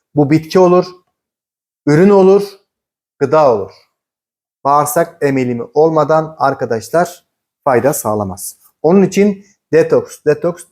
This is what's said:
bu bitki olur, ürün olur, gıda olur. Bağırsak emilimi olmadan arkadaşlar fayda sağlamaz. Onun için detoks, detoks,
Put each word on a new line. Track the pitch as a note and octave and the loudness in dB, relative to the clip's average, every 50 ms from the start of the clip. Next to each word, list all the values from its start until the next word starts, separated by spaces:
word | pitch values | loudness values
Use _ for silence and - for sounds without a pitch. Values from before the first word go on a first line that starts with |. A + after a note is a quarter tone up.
| _ _ - | _ _ -2
bu | D3 D3+ C3 | -2 0 0
bitki | D#3 D#3 D#3+ - - F#3 | 0 -2 -2 0 2 2
olur, | F3+ F3 F3+ F3+ F3 - - _ _ _ _ _ _ _ _ _ _ _ _ _ _ _ _ _ - | 4 4 4 2 0 -2 -6 _ _ _ _ _ _ _ _ _ _ _ _ _ _ _ _ _ -2
ürün | C#3+ D3 D#3 F#3 G3+ | 0 2 4 4 4
olur, | G3+ G3 F#3+ F#3+ G3 G3+ G3+ - - - _ _ _ _ _ _ _ _ _ _ _ - | 4 4 4 4 4 2 0 -4 -12 -20 _ _ _ _ _ _ _ _ _ _ _ -6
gıda | C#3 B2+ D3+ D#3 D3+ C3+ A2+ | -4 0 2 2 2 2 2
olur. | G2+ F#2+ F#2 - _ _ _ _ _ _ _ _ _ _ _ _ _ _ _ _ _ - | 0 -4 -8 -14 _ _ _ _ _ _ _ _ _ _ _ _ _ _ _ _ _ -2
Bağırsak | C3+ C#3+ D3 D3 C#3 - E3+ E3+ E3 - - | 0 0 0 0 0 -2 -2 -4 -4 -4 -4
emilimi | D3 C#3 C3+ C3 B2+ B2 A#2+ A#2 A#2 - - | -4 -2 -2 -2 -2 -4 -4 -6 -8 -4 0
olmadan | D3 D#3 E3 D#3 D#3 D3 C#3 D#3 D#3+ D#3+ D#3 D#3 - | 0 0 2 2 0 0 0 0 -2 -2 -4 -6 -4
arkadaşlar | C3 C#3 C3+ - - - A#2 A2 - - - E3 F3 - - - _ _ _ _ _ _ _ _ - | -2 -2 -2 -4 -4 -6 -6 -6 -6 -4 -2 -2 -2 -4 -6 -14 _ _ _ _ _ _ _ _ -4
fayda | C#3+ B2+ A#2 A2 C#3 | -2 0 0 0 0
sağlamaz. | D3+ - - A2 G#2+ G#2+ G2+ F#2+ F2+ - - - - _ _ _ _ _ | -2 -4 -4 -6 -4 -4 -6 -6 -10 -12 -14 -16 -18 _ _ _ _ _
Onun | - D#3 F#3 G3+ | -2 2 2 2
için | F#3+ - - G3 G3+ G#3 G3 - - _ _ _ _ _ | 2 2 0 0 0 0 -2 -4 -10 _ _ _ _ _
detoks, | D3 D#3+ D#3+ D#3+ D3+ B2 A2+ - - - - | 0 0 0 2 0 -2 -2 -4 -10 -8 -4
detoks, | D3 D3 D3 - E3+ E3+ - - _ | -4 -4 -2 -4 -8 -8 -10 -10 _